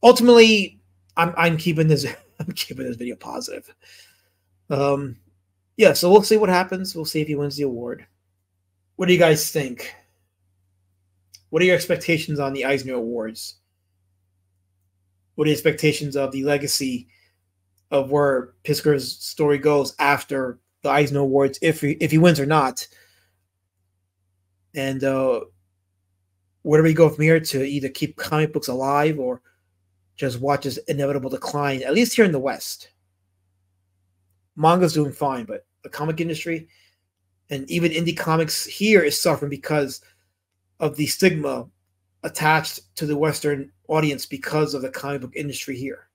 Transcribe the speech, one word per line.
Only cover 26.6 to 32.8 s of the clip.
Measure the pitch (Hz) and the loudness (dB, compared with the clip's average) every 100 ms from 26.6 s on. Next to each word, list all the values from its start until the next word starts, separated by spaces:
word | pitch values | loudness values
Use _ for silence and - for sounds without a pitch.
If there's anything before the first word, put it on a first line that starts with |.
where | - 151 | 2 4
do | |
we | 160 | 4
go | 160 160 | 4 4
from | 151 | 4
here | 156 160 | 2 2
to | 156 139 | 2 -4
either | 135 143 131 | -4 -4 -6
keep | - 151 - | -8 -8 -8
comic | - 151 156 | -4 0 0
books | 151 - | -2 -6
alive | 127 135 143 151 151 | -4 0 2 2 0
or | 127 123 _ _ _ _ _ _ _ | -4 -6 _ _ _ _ _ _ _
just | _ 135 120 | _ -6 -4
watch | 135 143 | -2 -2
this | 143 113 - | -2 -10 -6
inevitable | 143 139 143 131 | -4 -2 -2 -6
decline, | 131 - 143 143 135 | -8 -6 -4 -4 -4
at | 127 | -2
least | 165 233 | 0 0
here | - | 4
in | 208 | 2
the | 147 | 2
West? | 135 - - - | -4 -8 -10 -14